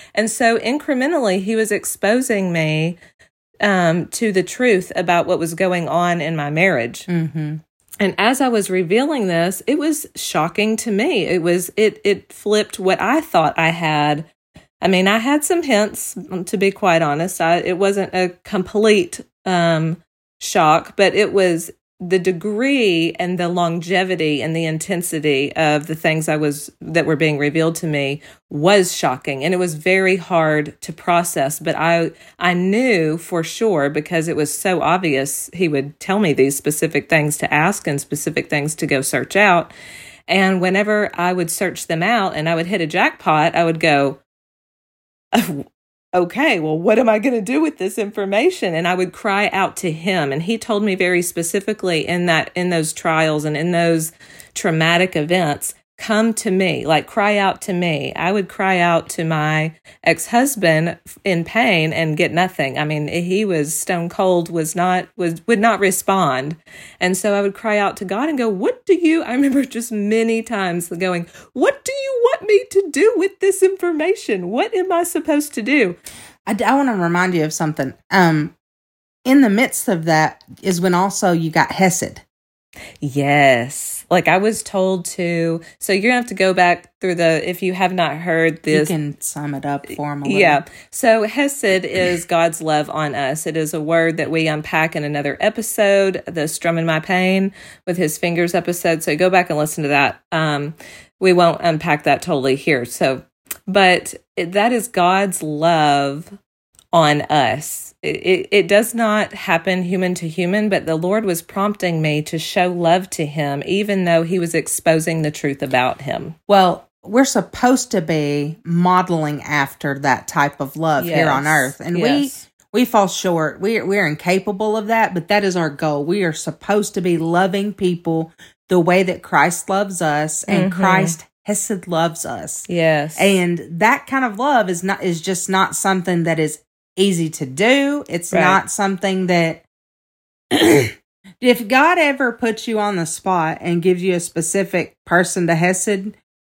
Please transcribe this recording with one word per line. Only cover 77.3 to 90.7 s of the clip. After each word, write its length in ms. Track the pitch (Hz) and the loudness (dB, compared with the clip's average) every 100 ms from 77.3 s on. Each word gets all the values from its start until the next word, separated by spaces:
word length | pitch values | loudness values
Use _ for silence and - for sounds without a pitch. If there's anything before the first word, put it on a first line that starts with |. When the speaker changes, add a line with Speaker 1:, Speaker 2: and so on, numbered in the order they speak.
Speaker 2:
you 100 | 175 | 2
of 80 | 156 | 0
something. 420 | - 156 151 131 - - | -2 -4 -2 -6 -6 0
Um, 460 | 190 170 156 151 _ _ _ _ _ _ _ | 4 6 4 -2 _ _ _ _ _ _ _
in 180 | 247 277 | 4 6
the 60 | 240 | 6
midst 360 | 202 254 - - | 4 2 -2 -2
of 180 | 175 160 | -2 2
that 360 | 156 156 - _ - | 2 2 -2 _ -8
is 200 | 190 170 | -4 0
when 140 | 185 | 2
also 360 | 175 196 - 190 | 2 0 0 0
you 180 | 170 160 | 2 0
got 200 | 160 - | 0 -2
Hesed. 500 | - 185 - - - _ _ _ _ _ - - - | 2 2 2 -6 -10 _ _ _ _ _ -20 -20 -10
Speaker 1:
Yes. 1040 | 147 139 139 147 139 120 127 - - - - | -4 -2 2 6 6 6 2 -8 -10 -10 0
Like, 180 | 175 160 | 2 4
I 100 | 185 | 2
was 240 | 214 208 | 2 -2
told 420 | - 196 190 185 - | -4 -2 0 -2 -6
to, 540 | - 170 170 165 165 - - | -4 -2 0 0 -2 -8 -12
so 120 | - | -2
you're 100 | 196 226 | 0 2
gonna 40 | 247 | 0
have 60 | 240 | -2
to 60 | |
go 180 | 190 190 | 0 2
back 400 | 185 175 - - - | 4 4 2 -4 -6
through 140 | 185 175 | -4 2
the, 320 | 165 160 - | 2 2 -2
if 140 | 180 | -4
you 100 | 185 | -4
have 200 | 180 185 | 0 0
not 240 | 185 156 151 | 0 -2 -2
heard 460 | 175 165 165 156 | -2 2 2 0
this. 280 | 156 151 156 | 0 0 2
Speaker 2:
You 60 | 160 | -2
can 240 | 147 139 | -4 -6
sum 340 | - 147 147 | -10 -8 -6
it 100 | 139 | -6
up 220 | 143 139 - | -4 -6 -8
for 180 | - 147 | -8 -6
'em 100 | 143 | -6
a 20 | 143 | -2
little. 120 | 196 | 4
Speaker 1:
Yeah. 240 | 170 143 - | 4 4 -2